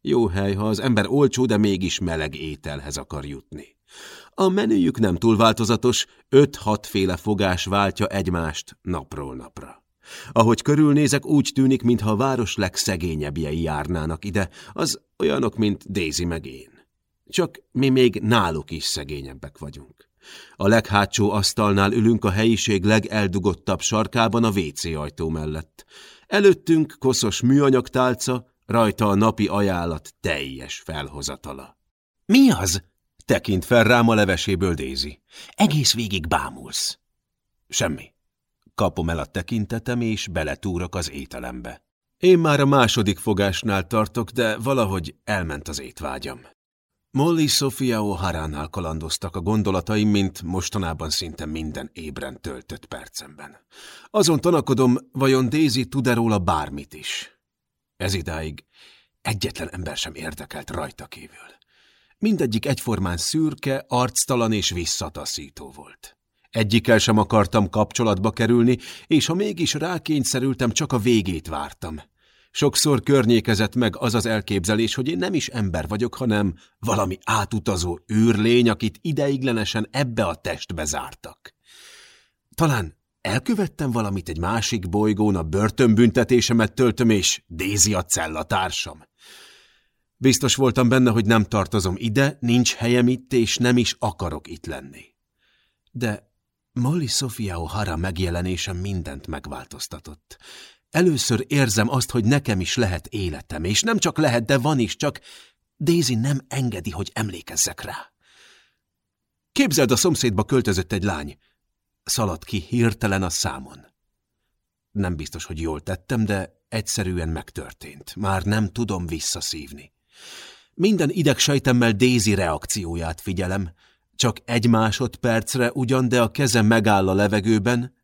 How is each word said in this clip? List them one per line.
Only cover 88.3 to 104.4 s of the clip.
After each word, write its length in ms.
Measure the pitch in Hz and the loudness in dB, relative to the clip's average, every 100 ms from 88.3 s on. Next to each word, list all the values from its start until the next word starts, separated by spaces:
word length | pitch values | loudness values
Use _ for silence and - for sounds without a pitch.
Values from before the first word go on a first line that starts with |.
| 80 78 98 92 - 98 - _ _ - - - - _ _ _ _ _ _ | -6 -2 -2 -2 -6 -10 -12 _ _ -20 -20 -20 -20 _ _ _ _ _ _
Biztos 380 | 127 - 131 - | 2 2 0 2
voltam 340 | 131 117 120 | 2 4 4
benne, 220 | 131 127 | 6 6
hogy 140 | 110 104 | 4 4
nem 180 | 113 | 4
tartozom 520 | 101 107 92 107 92 92 | 4 0 0 0 0 -2
ide, 400 | 117 110 139 147 | -2 2 0 0
nincs 340 | 120 120 117 | 2 2 2
helyem 340 | - 117 123 120 | 0 0 4 4
itt, 260 | 127 - | 0 0
és 240 | 127 113 - | 0 2 0
nem 200 | 123 123 | 2 2
is 180 | 110 - | 2 -2
akarok 480 | 110 - 87 76 - | -6 -4 -8 -8 -12
itt 180 | - - | -14 -12
lenni. 380 | 67 67 - - _ _ _ _ _ _ _ _ | -12 -14 -20 -20 _ _ _ _ _ _ _ _
De 420 | 123 117 104 _ _ _ _ _ | -6 -6 -6 _ _ _ _ _
Molly 360 | 123 123 170 139 | -2 0 0 -2
Sophia 500 | - 131 110 104 85 | -4 -4 -6 -6 -6
O'Hara 420 | 80 98 98 82 | -6 -4 -4 -2
megjelenése 720 | 92 87 90 87 90 90 - | -4 -2 -4 -2 -2 -4 -6
mindent 540 | 90 98 95 73 69 - | -6 -6 -6 -6 -12 -10
megváltoztatott. 1080 | 71 - 65 - - - 78 - 73 _ - - - - _ _ 160 | -12 -10 -14 -14 -14 -14 -14 -16 -20 _ -20 -20 -20 -20 _ _ 2
Először 500 | 180 143 - 110 - | 2 2 0 0 2
érzem 420 | 143 127 104 107 | 2 2 2 0
azt, 220 | 131 - | 0 0
hogy 140 | 123 107 | 0 2
nekem 340 | 143 143 98 | 2 2 -2
is 160 | 85 - | -2 0
lehet 320 | 107 87 - | -2 -2 -6
életem, 560 | 107 90 76 - 80 | -6 -6 -6 -10 -6
és 180 | 85 107 | -2 0
nem 160 | 220 226 | 2 0
csak 200 | 170 147 | 0 2
lehet, 280 | 151 120 | 2 2